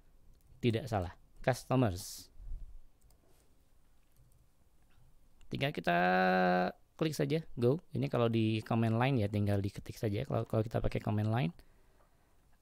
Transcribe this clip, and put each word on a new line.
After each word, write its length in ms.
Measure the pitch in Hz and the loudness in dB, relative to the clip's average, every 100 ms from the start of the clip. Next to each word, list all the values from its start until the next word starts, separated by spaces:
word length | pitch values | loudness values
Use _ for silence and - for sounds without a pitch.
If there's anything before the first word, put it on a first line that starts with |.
| - - - - - - | -20 -20 -20 -20 -20 -2
tidak 320 | 120 110 120 | 0 0 0
salah, 240 | 104 87 - - - - | -2 -2 -8 -20 -2 0
customers. 880 | 123 - 131 120 87 - - - - - - - - - - - - - - _ - _ - - - _ - - - _ _ - _ - - - - - - - | 0 0 2 2 0 -8 -14 -16 -16 -10 -8 -10 -14 -18 -20 -20 -20 -20 -20 _ -20 _ -20 -20 -20 _ -20 -20 -20 _ _ -20 _ -20 -20 -20 -20 -20 -20 -8
Tinggal 160 | 127 139 | -2 -2
kita 280 | 160 175 175 180 185 185 185 185 180 180 - - - | -2 0 2 4 4 4 4 4 2 0 -4 -16 -4
klik 160 | 160 | -2
saja, 320 | 147 143 156 - | 0 0 -2 -4
go. 300 | - 120 151 - | 0 2 2 -2
Ini 160 | 123 135 | -4 -2
kalau 240 | 123 117 | 0 2
di 320 | 113 110 110 | 2 2 0
command 320 | - 117 113 113 | 0 0 2 2
line 260 | 131 131 | 2 2
ya, 60 | 101 | 0
tinggal 320 | 107 101 101 | 0 2 0
diketik 400 | 101 - - - | -2 -6 -12 -6
saja. 240 | 110 101 | -4 -4
Kalau, 240 | 131 120 113 | -2 -4 0
kalau 160 | 113 | -2
kita 160 | 110 113 | 0 0
pakai 240 | - 113 | 0 -2
command 240 | 107 107 107 | -2 0 0
line, 260 | 113 160 - - - _ _ _ _ _ _ _ - | 0 -2 -4 -18 -20 _ _ _ _ _ _ _ -20